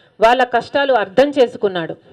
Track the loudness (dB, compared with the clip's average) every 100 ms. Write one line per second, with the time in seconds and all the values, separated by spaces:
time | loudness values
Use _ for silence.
0 | _ 0 2 2 0 -2 -2 -4 0 0
1 | 0 0 0 2 0 0 -4 -4 -8 -12
2 | _